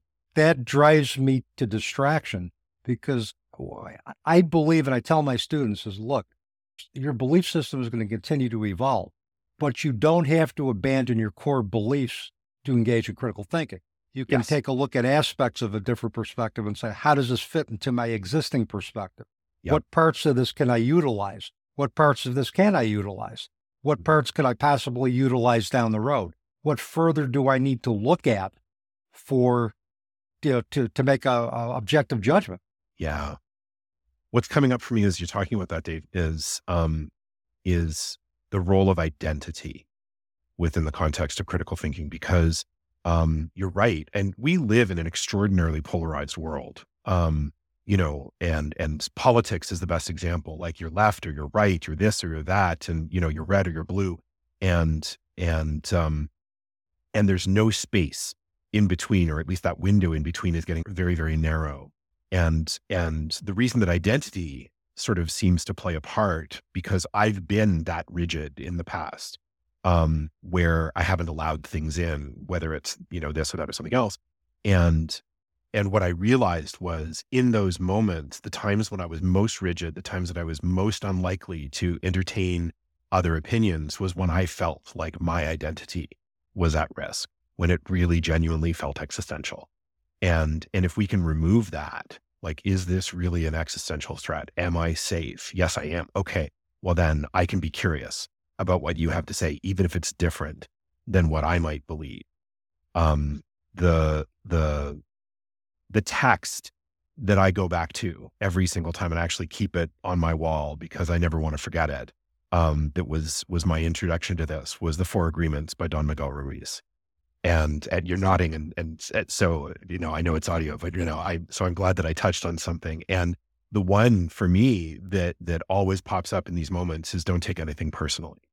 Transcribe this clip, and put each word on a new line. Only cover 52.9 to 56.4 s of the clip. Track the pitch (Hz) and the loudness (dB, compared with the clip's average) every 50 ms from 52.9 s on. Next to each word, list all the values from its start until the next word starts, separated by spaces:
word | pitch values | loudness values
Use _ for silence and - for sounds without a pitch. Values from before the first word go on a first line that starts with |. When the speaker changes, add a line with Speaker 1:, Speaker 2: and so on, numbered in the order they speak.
| 85 80 80 80 | -4 -4 -4 -2
Speaker 2:
you | 78 92 | -2 0
know, | 87 80 | 0 0
you're | 78 78 78 | -2 -4 -2
red | 85 98 98 95 | 0 2 2 2
or | 90 | 0
you're | 80 80 80 | -2 -6 -6
blue. | - 90 101 98 92 85 - _ _ _ _ _ _ _ _ | -4 -2 -2 -2 -2 -4 -6 _ _ _ _ _ _ _ _
And, | 95 92 87 85 82 80 78 78 76 - - - _ _ _ - | 0 2 4 4 4 2 0 -2 -4 -8 -12 -14 _ _ _ -4
and, | 90 85 82 80 80 78 76 78 - - 104 | -2 0 0 0 0 -2 -4 -4 -4 -2 0
um, | 87 82 78 78 76 76 - - _ | 0 2 0 0 -2 -4 -6 -10 _